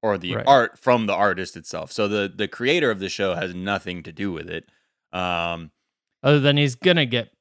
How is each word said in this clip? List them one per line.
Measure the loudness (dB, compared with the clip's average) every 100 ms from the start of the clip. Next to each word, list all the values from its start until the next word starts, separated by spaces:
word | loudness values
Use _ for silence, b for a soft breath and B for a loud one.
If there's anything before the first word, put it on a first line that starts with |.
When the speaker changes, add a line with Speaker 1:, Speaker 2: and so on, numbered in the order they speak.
Speaker 1:
Or | 0 -2
the | -4 -4
Speaker 2:
Right. | 6
Speaker 1:
art | 6 6 -2
from | 2 2 2
the |
artist | 2 2 0 -6 -10
itself. | -12 -10 -10
So | -2 0
the, | 0 -2
the | -4 -8
creator | -2 0 2 2
of | -2
the | -6
show | -2 -2 0
has | -4
nothing | -6 -4 -4 -4 -10
to | -12
do | -8 -6
with | -6 -8
it. | -12 -12 _ _ _ _
Um, | -6 -4 -2 -4 -6 -12 _ _ _ _ _
Speaker 2:
Other | 2 4
than | 4 4
he's | 2 0
gonna | 2 2 2
get | -2 -4 _